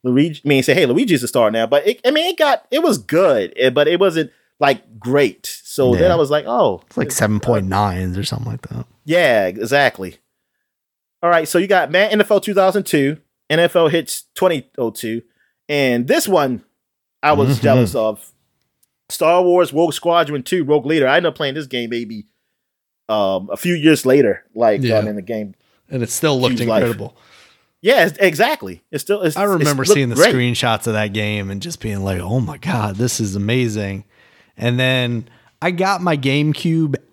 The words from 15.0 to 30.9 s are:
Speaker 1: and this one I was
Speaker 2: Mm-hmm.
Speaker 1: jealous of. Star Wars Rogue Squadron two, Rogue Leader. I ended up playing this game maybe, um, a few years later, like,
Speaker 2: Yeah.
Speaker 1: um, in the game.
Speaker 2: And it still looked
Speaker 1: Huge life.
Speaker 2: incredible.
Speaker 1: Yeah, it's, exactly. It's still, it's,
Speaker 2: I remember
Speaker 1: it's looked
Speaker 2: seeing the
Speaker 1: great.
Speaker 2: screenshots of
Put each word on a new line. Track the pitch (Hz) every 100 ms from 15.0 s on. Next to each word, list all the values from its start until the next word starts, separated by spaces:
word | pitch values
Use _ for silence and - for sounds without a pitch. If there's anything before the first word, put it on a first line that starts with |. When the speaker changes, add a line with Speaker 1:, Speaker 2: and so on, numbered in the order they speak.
| 113 113 _ _ _ _ -
Speaker 1:
and | 147 135 120 123
this | 311 -
one | 180 135 120 _ _ _ _ _ _
I | 147
was | 147 131 135
Speaker 2:
Mm-hmm. |
Speaker 1:
jealous | - 131 110 117
of. | 110 104 - _ _ _ _ _ _ _ _
Star | - 160 175
Wars | 180 180 156
Rogue | 143 170
Squadron | - 170 170 147 147
two, | - 185
Rogue | 143 151 131
Leader. | 160 131
I | 156
ended | 175
up | -
playing | 143 139
this | 139
game | 123 117
maybe, | 117 110 110 - _ _ _ _ _ _ _ -
um, | 107 98 95 98
a | 98
few | 175 170
years | 151 151 127
later, | 139 117 98 _ 110
like, | 117 104
Speaker 2:
Yeah. | 123 110
Speaker 1:
um, | 104
in | 104
the |
game. | 90 113 104 - _ _ _
Speaker 2:
And | 131
it | 117
still | - 160 135
looked | 127 120
Speaker 1:
Huge | 117
life. | 110
Speaker 2:
incredible. | 120 104 101 _ _ - _ _ _ _
Speaker 1:
Yeah, | 185 262 165
it's, | 147
exactly. | 190 151 240 302 98 85 _
It's | 143
still, | - 202
it's, | 175 160
Speaker 2:
I |
remember | 202 180 147 139
Speaker 1:
it's | 131
looked | 202
Speaker 2:
seeing | 127
the | 120
Speaker 1:
great. | 208
Speaker 2:
screenshots | 131 123 117 123 110
of | -